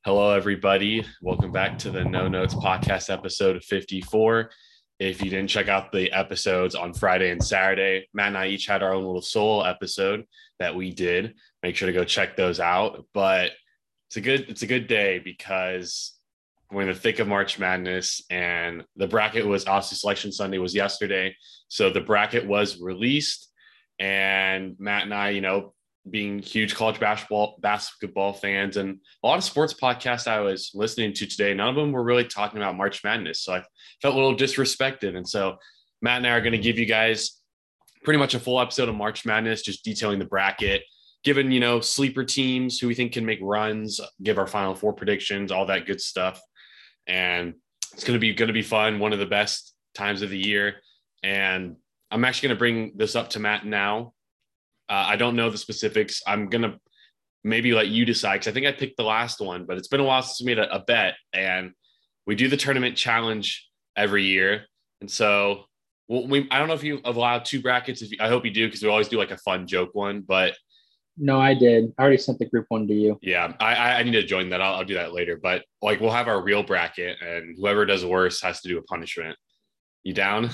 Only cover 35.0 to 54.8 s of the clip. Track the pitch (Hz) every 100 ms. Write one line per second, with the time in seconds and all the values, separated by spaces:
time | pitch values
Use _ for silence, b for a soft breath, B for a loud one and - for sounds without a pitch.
35 | 98 90 90 104 95 92 b b b _
36 | 117 123 123 120 113 113 110 113 110 110
37 | 113 110 - - _ _ _ _ _ _
38 | - 151 135 127 127 127 123 - 123 107
39 | 104 107 117 110 113 110 - 95 - 104
40 | 110 98 95 98 98 - 101 98 - b
41 | b b 143 139 135 127 120 120 110 -
42 | 139 131 127 - 131 127 127 120 123 117
43 | 123 120 113 104 95 107 107 107 107 101
44 | - _ 98 98 95 104 95 95 107 101
45 | 101 101 - 101 98 95 95 95 85 95
46 | - - 92 92 _ b b b b b
47 | - 92 90 87 87 85 _ _ - -
48 | - 120 110 101 113 110 107 110 110 104
49 | 107 104 98 101 104 - - _ _ -
50 | 101 98 101 95 98 104 101 101 _ _
51 | _ _ 98 98 95 92 92 82 _ _
52 | _ 113 123 123 139 107 120 113 110 98
53 | 107 120 113 110 104 107 104 104 101 107
54 | 120 _ _ _ _ _ _ _